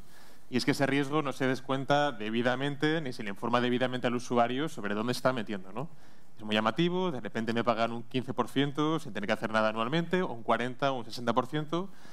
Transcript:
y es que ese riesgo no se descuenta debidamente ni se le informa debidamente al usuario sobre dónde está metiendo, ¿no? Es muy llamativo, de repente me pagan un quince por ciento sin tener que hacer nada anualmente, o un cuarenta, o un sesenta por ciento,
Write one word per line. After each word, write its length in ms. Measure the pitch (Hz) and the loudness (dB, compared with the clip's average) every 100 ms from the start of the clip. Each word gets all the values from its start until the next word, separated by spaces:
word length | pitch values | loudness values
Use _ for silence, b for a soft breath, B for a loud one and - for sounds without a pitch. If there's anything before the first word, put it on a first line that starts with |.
| - b b b b | -8 b b b b
y 80 | 123 | 0
es 80 | |
que 60 | 147 | 2
ese 160 | 131 135 | 4 4
riesgo 360 | 139 139 151 | 2 2 0
no 100 | 143 | 0
se 140 | - 131 | 0 0
descuenta 640 | 131 - 135 135 143 147 | 0 0 0 2 4 2
debidamente 880 | 110 107 113 120 127 143 143 156 160 | -2 -2 2 2 2 0 0 2 2
ni 100 | 135 | -2
se 100 | 123 | -4
le 80 | 107 | -6
informa 300 | 98 117 120 | -4 2 4
debidamente 460 | 123 120 127 127 123 | 4 2 2 0 0
al 80 | |
usuario 540 | 120 - 120 117 127 156 | 0 2 2 2 2 -4
sobre 260 | - 101 | -4 -2
dónde 180 | 104 117 | 0 0
está 200 | 123 127 | 0 0
metiendo, 400 | 127 104 101 92 | 0 -2 -6 -6
¿no? 160 | 107 156 - b b b - | -6 -6 -8 b b b -8
Es 60 | |
muy 100 | 107 | 0
llamativo, 560 | 107 110 113 175 180 185 | 2 2 2 2 2 0
de 100 | 127 | -2
repente 320 | 98 113 113 | -4 -2 0
me 100 | 117 | 2
pagan 300 | 120 110 113 | 2 2 2
un 100 | 117 | -2
quince 300 | 117 127 127 | -4 -2 -2
por 160 | 127 110 | -2 0
ciento 500 | 135 143 143 151 160 | 0 0 0 0 0
sin 140 | 131 | -4
tener 140 | 101 101 | -4 0
que 80 | |
hacer 160 | 110 110 | 0 0
nada 180 | 110 110 | 2 2
anualmente, 540 | 110 113 165 165 185 | 2 0 0 0 0
o 100 | 185 | 0
un 100 | 117 | -2
cuarenta, 480 | 110 113 123 123 139 | 0 2 0 0 0
o 80 | 127 | 0
un 60 | |
sesenta 300 | 110 - 120 | -4 -4 0
por 120 | 117 123 | 2 2
ciento, 440 | 151 151 170 196 B B | -2 -2 -2 -4 B B